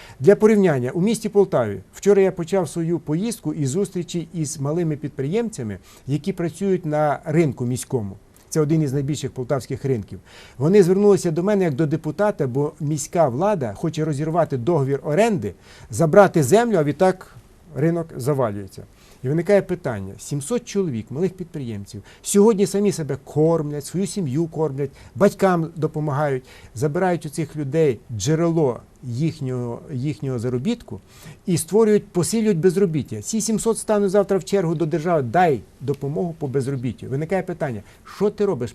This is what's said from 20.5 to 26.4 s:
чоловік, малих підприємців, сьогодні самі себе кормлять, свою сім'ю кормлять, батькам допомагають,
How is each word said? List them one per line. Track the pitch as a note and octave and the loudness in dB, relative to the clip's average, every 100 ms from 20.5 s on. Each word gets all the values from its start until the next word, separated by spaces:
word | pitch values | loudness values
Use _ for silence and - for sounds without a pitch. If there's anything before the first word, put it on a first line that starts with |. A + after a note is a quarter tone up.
| A#3+ | -6
чоловік, | A#3+ G3+ F3+ A2+ G#2 | -4 -4 -2 -4 -6
малих | C3 F#3 | -4 -4
підприємців, | F3+ E3+ D#3 A#2+ G#2 G2+ G#2 - - | -4 -12 -10 -8 -10 -12 -16 -18 -14
сьогодні | - G3+ G#3+ G3 G3+ | 0 6 6 6 2
самі | G3+ G#3 | 2 0
себе | E3 C#3+ C3+ | 0 -4 -6
кормлять, | - D3 D#3 E3 D3 D3 - | -4 2 2 2 -2 -6 -6
свою | E3+ G3 | -4 -4
сім'ю | G#3 D3+ C3+ E3 | -4 -2 -2 -2
кормлять, | D#3+ D#3 C3+ C#3 - - | -2 -4 -2 -6 -8 -10
батькам | - G3 G3 F#3+ F3 D#3+ E3 | 2 2 4 2 2 -2 -4
допомагають, | D#3 D#3 D3+ C#3 D3+ C3 | -4 -2 -2 0 0 -2